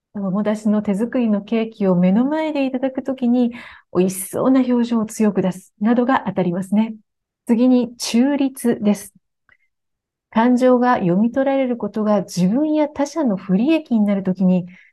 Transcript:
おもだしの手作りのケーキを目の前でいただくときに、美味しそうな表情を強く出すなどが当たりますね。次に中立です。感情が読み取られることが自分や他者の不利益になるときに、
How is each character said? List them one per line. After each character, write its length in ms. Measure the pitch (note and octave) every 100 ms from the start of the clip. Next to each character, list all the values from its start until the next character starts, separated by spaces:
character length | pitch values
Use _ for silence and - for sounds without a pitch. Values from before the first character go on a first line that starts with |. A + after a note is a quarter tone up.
| _
お 60 | G#3
も 240 | G3 F#3+
だ 120 | G#3 G#3+
し 100 | A3
の 140 | G#3
手 120 | G#3+
作 260 | G3 A#3+ C4
り 100 | A3+
の 120 | G#3
ケ 220 | G3+ A#3
ー 80 | A3+
キ 160 | - G3
を 80 | F3+
目 160 | F3+
の 140 | G3+ C4
前 260 | D#4 D#4
で 140 | D4 C4+
い 60 |
た 80 | C4
だ 120 | C4
く 100 | C4
と 140 | C#4 C4+
き 140 | A#3+
に、 240 | B3 A#3+ A#3+ - - _ -
美 80 | F#3
味 60 |
し 160 | F#3 -
そ 160 | -
う 80 | B3+
な 100 | C4
表 220 | B3 A#3+
情 160 | A#3 A#3
を 60 | G#3+
強 260 | - G#3+
く 100 | F#3+
出 120 | F#3
す 200 | - - -
な 160 | G#3 A#3+
ど 100 | A#3+
が 200 | C4+ G#3
当 60 |
た 100 | F#3+
り 80 | F3
ま 100 | F3
す 140 | F#3+ G3+
ね。 200 | A3 A3 _ _ _ _ -
次 200 | A3+ B3+
に 260 | B3 A#3+ -
中 380 | - A#3 C4+ C#4+
立 440 | C4+ C4+ A#3 -
で 120 | G#3
す。 200 | G#3 - _ _ _ _ _ _ _ _ _ _ _ _
感 280 | A3+ A#3+ B3
情 200 | B3+ B3
が 180 | B3 B3
読 220 | F#3 F3+
み 140 | A#3
取 140 | C4+ C4+
ら 120 | C4+
れ 80 | B3+
る 120 | A#3+
こ 120 | G#3
と 140 | G#3+
が 180 | G#3+ G#3
自 260 | F#3+ F3 F3+
分 260 | A#3+ D#4
や 160 | D4+ D4
他 160 | D4+ C#4+
者 180 | E4
の 140 | C4+ F#3+
不 200 | - F#3
利 140 | C4
益 260 | D#4+ D#4 A3+
に 40 | G#3
な 80 |
る 100 | G3
と 100 | F#3+
き 100 | F#3
に、 240 | F#3 F3+ F3+ - _